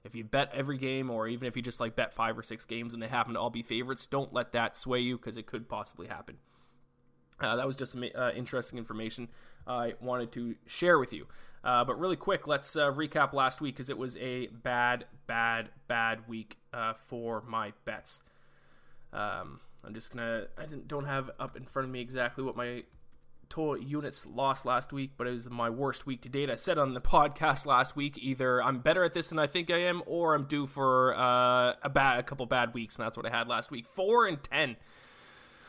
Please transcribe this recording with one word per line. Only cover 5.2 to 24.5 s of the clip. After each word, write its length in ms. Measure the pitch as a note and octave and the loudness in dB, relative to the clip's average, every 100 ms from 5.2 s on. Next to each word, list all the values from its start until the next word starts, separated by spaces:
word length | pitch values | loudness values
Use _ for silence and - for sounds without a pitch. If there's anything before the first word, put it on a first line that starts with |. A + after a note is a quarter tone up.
| A#2+ A2+ | -6 -10
it 120 | G#2 | -8
could 200 | A#2 A2+ | -10 -6
possibly 400 | G#2+ G2+ - F2+ | -8 -8 -14 -12
happen. 300 | - - - _ _ _ _ _ _ _ _ _ - | -12 -12 -20 _ _ _ _ _ _ _ _ _ -4
Uh, 160 | B2 A#2+ | 0 0
that 120 | C3+ | 0
was 80 | C#3 | -4
just 160 | B2+ | -6
some, 100 | B2+ B2 - | -6 -6 -2
uh, 160 | B2 G2 | -2 -2
interesting 420 | A#2+ B2+ - B2 | -4 -4 -4 -8
information 520 | A2 A2 A2+ - A#2 - - - - | -8 -6 -6 -8 -10 -14 -20 -14 -6
I 280 | B2 A#2 - | -2 -2 -4
wanted 320 | B2 B2 A#2 | -4 -4 -4
to 220 | C3+ A#2+ - - | -6 -6 -8 -10
share 340 | - F3 D#3+ | 2 6 6
with 140 | B2 | 6
you. 140 | E2+ - - - - | -4 -12 -14 -14 -6
Uh, 200 | - A#2+ B2 | 2 4 4
but 120 | A#2+ | 0
really 200 | F#3 E3 | 0 0
quick, 300 | - F#3 - | 0 -2 0
let's, 280 | C#3 - D#3 | 0 0 2
uh, 160 | C#3+ | 2
recap 420 | C#3 D3+ D#3 C3+ | 2 -2 2 2
last 280 | C#3 C3 - | 4 2 0
week, 160 | C#3+ B2+ | -6 -6
'cause 120 | C3+ | -8
it 80 | A#2 | -6
was 200 | B2+ B2 | -6 -6
a 300 | B2+ B2+ A#2+ | -6 -6 -8
bad, 580 | A#2 C3 A#2+ B2 B2 - - - | -8 -2 2 2 2 -4 -14 -4
bad, 440 | A#2 A#2 A2+ A2+ - - | 0 2 0 -4 -14 -4
bad 400 | A#2 A2+ A2+ A2+ | 0 0 -2 -6
week, 300 | A2+ G#2+ - _ | -12 -12 -18 _
uh, 200 | B2 A2+ | -4 -4
for 480 | A2 - A#2+ A#2 A2 | -4 -10 -8 -6 -6
my 320 | A#2 A2+ G#2 - - | -4 -4 -4 -8 -10
bets. 360 | G#2+ - - - _ - - - - - - - | -10 -10 -12 -14 _ -20 -20 -20 -20 -20 -20 -12
Um, 480 | - G#2 F#2 F#2 - - - | -6 -4 -4 -8 -14 -18 -18
I'm 100 | - | -14
just 200 | A2 - | -10 -10
gonna, 340 | A#2+ A#2 A2+ - - | -6 -4 -4 -6 -10
I 80 | B2 | -10
didn't, 220 | C#3+ - | -12 -8
don't 180 | D3 C#3 | -6 -4
have 260 | C3+ C3 - | -4 -4 -8
up 160 | C3+ - | -10 -10
in 100 | C3 | -8
front 200 | C3+ C3 | -6 -6
of 60 | |
me 100 | B2+ | -6
exactly 420 | A#2+ C3 A#2+ C3+ | -6 -2 -2 -2
what 120 | C3 A#2 | -6 -4
my 280 | A#2+ B2 - - - - - - - | -6 -8 -12 -20 -20 -20 -20 -20 -10
total 280 | - D3+ C#3 | -4 -2 -2
units 480 | C3+ D3 D3 - - | -2 -4 -4 -8 -8
lost 400 | A#2 C3+ | 0 0